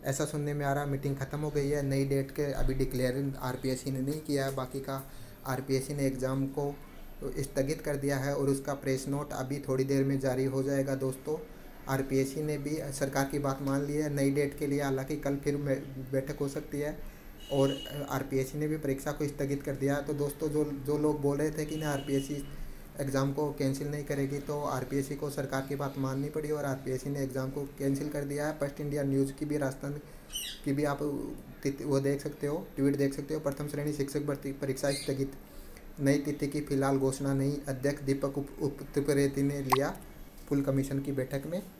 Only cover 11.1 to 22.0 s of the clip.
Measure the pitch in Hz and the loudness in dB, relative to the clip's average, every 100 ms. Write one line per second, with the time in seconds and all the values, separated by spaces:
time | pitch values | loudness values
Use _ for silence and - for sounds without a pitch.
11.1 | 131 - 156 - - - - - 135 135 | -2 -4 -4 -6 -14 -14 -12 -2 0 2
12.1 | 135 135 151 151 147 143 156 143 135 135 | 2 2 0 -2 -2 -2 -2 -4 -2 2
13.1 | 135 135 147 135 135 139 139 143 147 151 | 2 2 2 0 0 0 0 2 0 0
14.1 | 143 139 139 143 - 143 139 143 131 135 | 4 4 4 2 0 0 2 2 0 -2
15.1 | 147 139 139 147 143 143 135 143 135 127 | -2 0 0 0 0 2 0 -2 -8 -2
16.1 | 135 135 147 139 147 147 143 147 151 - | -2 -2 -2 -2 -2 -6 -4 -4 -4 -10
17.1 | - - - - 139 139 139 - 147 139 | -12 -16 -16 -2 4 4 4 -4 -6 -2
18.1 | 135 - 135 131 147 151 156 143 135 147 | -2 0 0 0 0 -2 0 0 0 -2
19.1 | 143 147 143 139 139 147 135 135 143 143 | -2 -2 0 -2 0 -2 0 2 2 0
20.1 | 143 143 143 156 151 147 139 131 147 151 | 0 0 0 0 2 2 0 0 2 4
21.1 | 135 139 143 151 151 151 156 151 139 | 4 2 2 0 0 -2 -2 0 -2